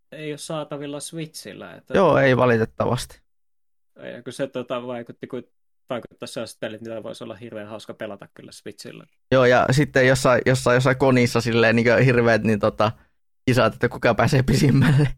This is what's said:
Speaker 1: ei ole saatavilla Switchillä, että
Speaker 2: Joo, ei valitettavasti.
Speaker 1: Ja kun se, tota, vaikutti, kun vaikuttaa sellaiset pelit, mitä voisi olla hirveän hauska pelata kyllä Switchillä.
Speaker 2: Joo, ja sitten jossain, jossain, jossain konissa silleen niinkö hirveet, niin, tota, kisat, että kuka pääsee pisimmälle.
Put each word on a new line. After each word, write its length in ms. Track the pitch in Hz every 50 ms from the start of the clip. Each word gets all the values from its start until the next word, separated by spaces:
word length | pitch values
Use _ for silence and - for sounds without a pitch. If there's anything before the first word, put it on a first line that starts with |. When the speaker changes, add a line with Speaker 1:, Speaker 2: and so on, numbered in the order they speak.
| _ _
Speaker 1:
ei 200 | - 156 156 151
ole 60 | 147 143
saatavilla 600 | - - 165 151 147 147 151 139 147 143 143 143
Switchillä, 760 | 139 - 165 165 160 160 - - - 104 95 104 101 90 92
että 200 | - _ - -
Speaker 2:
Joo, 240 | 196 196 147 135 135
ei 180 | 139 135 127
valitettavasti. 840 | 120 127 127 117 110 113 - _ - 113 - 123 127 - - - _ _ _ _ _ _ _ _ _ _ _ _ _ _ _ _ - 131 123 -
Speaker 1:
Ja 80 | 120
kun 100 | 120 131
se, 140 | 123 - 139
tota, 400 | 135 - 127 120 - 131 123 123
vaikutti, 400 | 127 123 120 120 - 123 - 131
kun 160 | 123 131 123 120 _ _ _ _ _ _ _ _ _
vaikuttaa 360 | 127 113 - - _ _ 123
sellaiset 340 | - - 127 113 - - _
pelit, 200 | - 110 107 104
mitä 220 | 113 113 113 110
voisi 220 | 104 117 117 - 123
olla 100 | 117 110
hirveän 340 | 98 120 117 113 107 104 104
hauska 260 | 110 104 - - 110
pelata 340 | - 113 104 101 - - - _
kyllä 180 | - - -
Switchillä. 540 | - - _ 107 - - - 120 - 110 - _ _ _ _ _
Speaker 2:
Joo, 120 | 131 131 123
ja 220 | 123 123 113 - -
sitten 360 | 127 147 147 - - 139 127
jossain, 360 | 131 131 131 - 135 123 110 -
jossain, 300 | - 131 127 - 123 120
jossain 200 | 127 127 131 131 131
konissa 420 | 143 135 131 123 120 120 - 120
silleen 360 | 113 120 113 117 113 113 113
niinkö 200 | 117 113 120 113
hirveet, 460 | 101 123 135 120 120 117 117 113 107
niin, 160 | 107 113 110 101
tota, 320 | 110 107 - - 107 110 - - _ _ _ _ _ _ _ _ _ 131
kisat, 260 | 117 123 113 160 -
että 140 | - - 120
kuka 260 | - - - 123 110
pääsee 280 | - 117 - 147 131
pisimmälle. 680 | 127 - 143 98 - 135 139 139 127 160 139 143 147 131 -